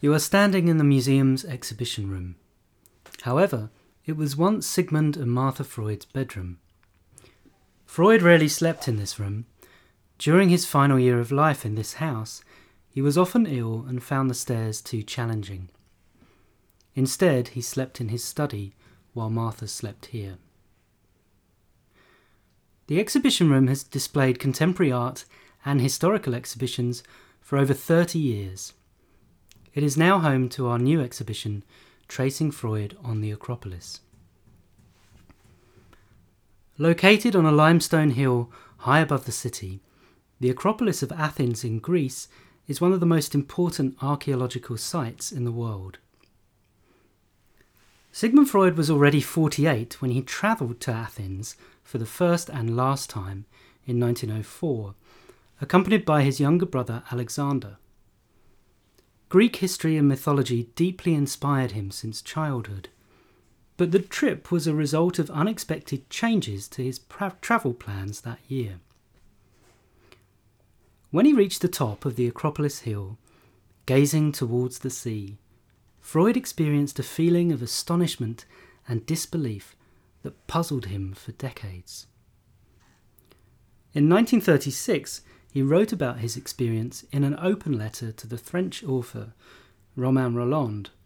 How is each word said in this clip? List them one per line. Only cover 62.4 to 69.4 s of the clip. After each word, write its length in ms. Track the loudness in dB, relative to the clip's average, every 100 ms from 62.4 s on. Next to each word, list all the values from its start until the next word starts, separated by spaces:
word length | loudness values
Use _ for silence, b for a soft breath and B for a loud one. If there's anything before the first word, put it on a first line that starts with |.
| -4 -4 -6 -12 -14 _ b b b b b b _ _
but 140 | 2
the 80 | 2
trip 520 | 0 0 0 0 -2
was 140 | -2 0
a 80 |
result 460 | 0 0 2 2 0
of 100 | -4
unexpected 800 | 0 -2 -2 -6 -8 -6 -10 -8
changes 580 | -4 0 0 -2 -8 -10
to 160 | -8
his 140 | -6 -6
pra-, 380 | _ -8 -8 -8
travel 360 | -2 0 0 -6
plans 460 | -8 -8 -8 -10
that 180 | -12 -14 _
year. 320 | -6 -6 -10 _ _ _ _ _ _